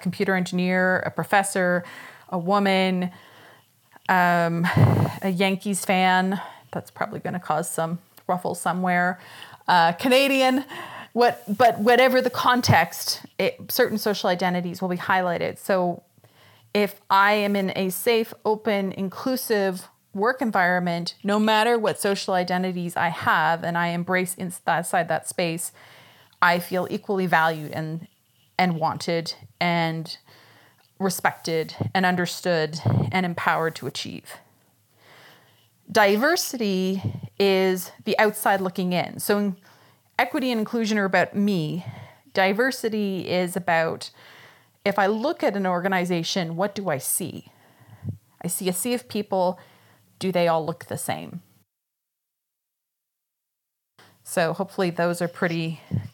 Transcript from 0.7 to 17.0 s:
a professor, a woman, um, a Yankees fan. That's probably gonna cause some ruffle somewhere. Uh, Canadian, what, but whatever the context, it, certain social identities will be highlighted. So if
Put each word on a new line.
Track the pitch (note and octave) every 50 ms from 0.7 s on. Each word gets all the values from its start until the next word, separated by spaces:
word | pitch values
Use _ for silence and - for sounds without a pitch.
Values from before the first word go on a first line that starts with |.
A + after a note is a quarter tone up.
| F#3 F#3 F#3 F#3 F#3 -
a | - -
professor, | - - D#3 - - G3+ F#3+ G3 - G3 F3+ F3+ F3+ F3 F3 - - - - - - - - -
a | - F3+
woman, | E3 F3+ G3+ G3+ G3+ G3 F#3+ F#3+ F#3+ F#3 F#3 F3+ F3+ F3+ - - - - - - - - - - _ _ _ _ _ _ _ - - -
um, | F#3 F3+ F3+ F3 F3 E3+ E3+ E3+ E3+ E3+ E3+ F3+ - - - - - - - - - -
a | - G3
Yankees | F#3 F3 G3 F#3+ F#3+ F#3+ - G#3 G3 - -
fan. | - G3 F#3 F#3 F#3 F#3 F#3 F#3 F#3+ F#3+ E3+ - - - - - _
That's | - E3 - -
probably | - - - G#3+ - D#3
gonna | - F3 F3+ F3+
cause | - - D#3 D3+ F3 -
some | - - E3 E3 E3+ F3 - _ _ - -
ruffle | - F3+ F3+ - - F3+
somewhere. | - - F3+ E3 F#3 F3+ F3+ F3+ F3+ F3+ F3+ F3+ - - - - - - - - - _ -
Uh, | F3+ F3 E3 E3
Canadian, | F3 - - C4 B3 C4+ C#4 C#4 C#4 C4+ C4 C4 C4 C4+ C4+ - - - - - - - - - -
what, | A3+ A#3+ A#3 - - - -
but | G#3 - B3 A#3 - -
whatever | G#3 B3 A#3+ A#3 C4 C4 B3 B3+
the | A#3 B3
context, | - - - C4+ B3 B3 - - - E3+ E3+ - - - - - - - - - _ -
it, | F#3+ F3+ - - - -
certain | - - B3 - A3 G#3
social | - A3 G3+ - - G3+
identities | F3+ F3 F#3+ F3+ F3 F3+ F3 F3+ E3+ -
will | F#3+ F3+
be | F3+ F3
highlighted. | - - F#3+ F#3 F#3 F3 E3+ E3+ - - - -
So | - - G3+ F#3 F3+ F3 F3 - - _ _ _ _ _ _ _ - - - _ _ _ -
if | G#3 G#3 G3 - -